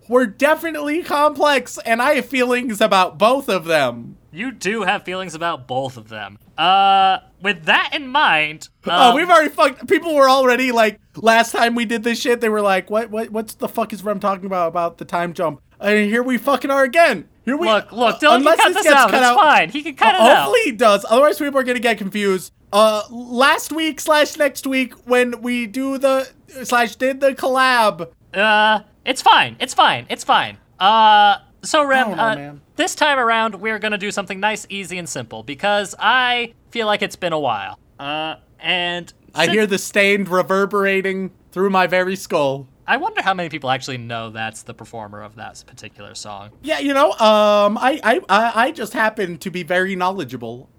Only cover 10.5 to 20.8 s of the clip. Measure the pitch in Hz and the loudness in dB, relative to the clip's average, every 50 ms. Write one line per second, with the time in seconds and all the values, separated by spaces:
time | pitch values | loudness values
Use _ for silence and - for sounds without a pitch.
10.5 | 240 233 262 262 240 233 220 214 214 - _ _ _ - - 220 226 226 233 233 | 2 2 0 0 0 2 2 0 0 -4 _ _ _ -2 2 4 4 4 2 2
11.5 | - - 240 233 233 240 233 208 233 233 214 240 233 - - 247 240 240 233 220 | 0 0 0 0 0 -2 -2 -4 -4 -4 -2 -2 -4 -2 0 0 0 0 0 -2
12.5 | 214 214 208 202 190 190 185 - 208 214 233 220 208 214 226 - 214 220 226 220 | 0 0 0 0 0 0 -2 -2 -4 -4 -4 -4 -6 -8 -8 -6 -8 -8 -8 -8
13.5 | - - 254 208 - - 226 214 - 185 175 208 208 196 - 202 196 190 180 196 | -10 -10 -10 -8 -6 -6 -6 -6 -8 -8 -6 -6 -6 -4 -2 -4 -4 -4 -6 -6
14.5 | 190 180 175 165 160 180 170 170 170 - 165 - - 175 170 175 165 - 180 156 | -4 -2 -2 -2 -2 -2 -4 -4 -4 -8 -10 -6 -4 -4 -4 -4 -4 -4 -4 -4
15.5 | 151 131 _ _ _ _ - 202 208 214 208 208 214 240 247 262 254 233 - 285 | -4 -6 _ _ _ _ -2 0 2 2 2 2 0 -2 0 0 -2 -2 0 0
16.5 | 277 254 - 285 269 277 269 269 - 330 339 311 247 175 139 - _ _ _ 220 | -2 0 0 0 0 2 2 2 4 4 4 4 2 0 -6 -12 _ _ _ -6
17.5 | 262 294 339 339 220 202 185 - - 214 247 226 202 - 311 294 226 247 277 302 | -4 -2 0 0 0 0 0 -4 -4 0 0 0 0 2 2 2 2 4 4 2
18.5 | 330 - 427 - 359 427 403 320 285 277 254 208 - 269 254 247 247 254 320 302 | 4 4 4 2 2 2 4 4 6 6 6 6 4 4 4 4 4 6 6 6
19.5 | 262 208 170 160 208 294 294 330 269 - - 285 339 370 220 240 294 - - - | 6 4 2 0 -4 -8 -10 -10 -4 2 2 2 4 6 6 6 6 6 4 4
20.5 | 403 - 453 311 254 190 | 2 2 2 0 0 2